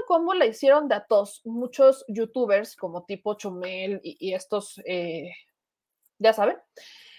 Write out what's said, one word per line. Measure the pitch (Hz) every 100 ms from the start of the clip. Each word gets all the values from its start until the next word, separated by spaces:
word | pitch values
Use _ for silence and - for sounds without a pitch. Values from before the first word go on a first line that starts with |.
| -
cómo | 330 339 370
la | 240
hicieron | 220 269 294 294
de | 202
a | -
tos | 208 202 - 226
muchos | 233 247 - 269 262 -
youtubers | 208 226 262 226 202 220 -
como | 180 175 175
tipo | 196 214
Chumel | 208 208 180 180 185 190 196
y, | 170 147
y | 190
estos, | 185 - 208 202 - -
eh, | 180 170 160 165 175 _ _ _ _ _ _ _ _
ya | 220
saben, | 220 214 - _ - - - -